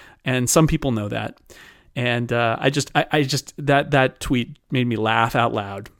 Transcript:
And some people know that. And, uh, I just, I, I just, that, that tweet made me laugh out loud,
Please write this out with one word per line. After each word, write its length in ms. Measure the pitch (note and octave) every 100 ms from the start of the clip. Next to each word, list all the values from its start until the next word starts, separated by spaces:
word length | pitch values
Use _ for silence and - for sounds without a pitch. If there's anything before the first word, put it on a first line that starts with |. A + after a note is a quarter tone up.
| - -
And 240 | - B2+ B2
some 200 | E3+ D#3+
people 240 | D#3 C#3
know 160 | A2 G#2
that. 320 | A2 A2 - _ - - - _ -
And, 360 | B2 A#2+ A#2+
uh, 260 | A#2+ A#2 A2+
I 100 | C3
just, 220 | C#3+ -
I, 140 | - D#3+
I 120 | D#3
just, 320 | C#3+ C#3+ - -
that, 320 | C#3+ C#3+ C#3+
that 300 | C#3+ C3 -
tweet 360 | - B2+ A#2 C#3+ -
made 160 | C3+ B2
me 120 | A2
laugh 380 | A2 A2+ A2+ C3
out 160 | A#2
loud, 380 | A2+ G2+ G2+ G#2 _